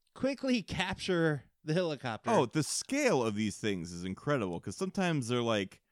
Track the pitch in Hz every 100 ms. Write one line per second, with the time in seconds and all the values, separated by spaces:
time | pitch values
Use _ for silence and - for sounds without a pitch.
0 | _ - 262 277 269 247 165 165 185 190
1 | - 175 160 147 - _ 151 160 175 139
2 | 127 107 - 208 123 156 143 - - 269
3 | 269 147 113 104 107 - 110 95 82 87
4 | 92 95 - 147 95 85 - 92 190 202
5 | 180 156 113 123 117 107 98 - _